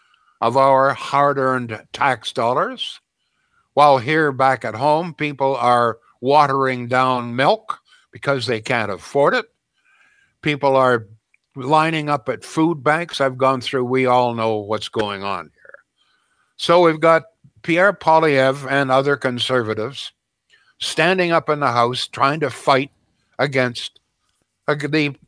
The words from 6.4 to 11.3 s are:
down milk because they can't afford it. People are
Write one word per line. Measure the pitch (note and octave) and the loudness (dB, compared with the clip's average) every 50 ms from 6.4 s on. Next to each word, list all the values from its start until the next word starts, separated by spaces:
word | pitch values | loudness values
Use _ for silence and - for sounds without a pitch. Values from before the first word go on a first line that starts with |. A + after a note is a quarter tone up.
| D3 C3+ C3+ C#3 C3+ C3 B2+ B2 B2 A#2 | 4 4 2 0 0 -2 -2 -4 -4 -2
down | B2+ B2+ C3 C3 B2+ B2 A#2+ A#2+ A#2 | 0 0 2 2 0 -2 -4 -4 -2
milk | B2+ C3+ E3+ A3 A3 - - - - _ _ _ _ _ _ | 0 2 2 2 0 -2 -8 -12 -12 _ _ _ _ _ _
because | - A#2 - C#3+ C#3 C3 A#2 | -20 -8 -4 -4 -2 -2 -2
they | A#2+ B2 A2 | -4 -4 -4
can't | G#2+ - B2+ A#2 G#2+ G2+ | -2 -2 -2 -2 -2 -4
afford | G2 F2 - - - C#3+ C#3 E3+ A3+ | -6 -10 -10 -4 0 2 2 2 2
it. | B3 - - _ _ _ _ _ _ _ _ _ _ _ _ _ _ _ _ _ _ - | 0 -4 -6 _ _ _ _ _ _ _ _ _ _ _ _ _ _ _ _ _ _ -4
People | D#3 D3 C#3 C#3+ C#3 C3+ | -4 -2 0 0 2 4
are | C3 C3 B2+ B2 A#2 G#2+ G2+ A2 - _ _ | 4 4 4 2 0 -2 -6 -20 -20 _ _